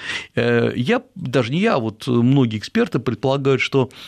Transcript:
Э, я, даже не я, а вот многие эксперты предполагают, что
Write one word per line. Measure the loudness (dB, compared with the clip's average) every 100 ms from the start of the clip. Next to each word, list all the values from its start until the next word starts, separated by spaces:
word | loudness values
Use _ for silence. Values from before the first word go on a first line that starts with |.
| -10 -10 -6
Э, | -2 2 2 0 0
я, | -2 -2 -4
даже | -12 -2 -2 0
не | 0
я, | 0 0
а |
вот | -2 -6 0
многие | 2 4 4 2 0
эксперты | -4 -2 0 -2
предполагают, | -4 -2 -2 0 0 0
что | 0 0 0 -4